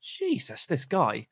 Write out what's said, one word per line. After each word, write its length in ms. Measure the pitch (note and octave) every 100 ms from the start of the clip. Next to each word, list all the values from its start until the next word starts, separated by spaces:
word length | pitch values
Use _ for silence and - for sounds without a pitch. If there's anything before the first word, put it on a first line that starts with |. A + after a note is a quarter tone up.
"Jesus, 640 | - - F#4+ C#4+ - - -
this 200 | D3+ -
guy, 420 | F#3+ C3 A2 A#2